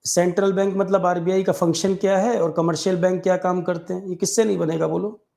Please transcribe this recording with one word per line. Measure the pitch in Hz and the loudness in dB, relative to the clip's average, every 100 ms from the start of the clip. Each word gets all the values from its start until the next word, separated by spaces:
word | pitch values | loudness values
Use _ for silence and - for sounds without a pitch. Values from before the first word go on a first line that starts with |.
सेंट्रल | - 175 180 175 196 | 0 2 2 2 2
बैंक | 185 196 | 2 0
मतलब | 190 190 196 | 0 0 2
आरबीआई | 180 180 170 190 | 2 0 0 0
का | 190 | 0
फंक्शन | 175 170 160 190 | 0 0 2 0
क्या | 190 190 190 | 0 2 2
है | 220 233 | 2 0
और | 165 | 0
कमर्शियल | 160 165 156 190 | 0 0 0 -2
बैंक | 180 185 185 | 0 0 0
क्या | 185 180 | 0 0
काम | 180 180 | 0 -2
करते | 170 170 170 | -2 -6 -6
हैं, | 185 | -8
ये | 190 | -8
किससे | 170 190 - | -4 -2 0
नहीं | 220 185 | 0 0
बनेगा | 160 160 160 | -2 0 -2
बोलो? | 170 202 220 _ | -2 -4 -8 _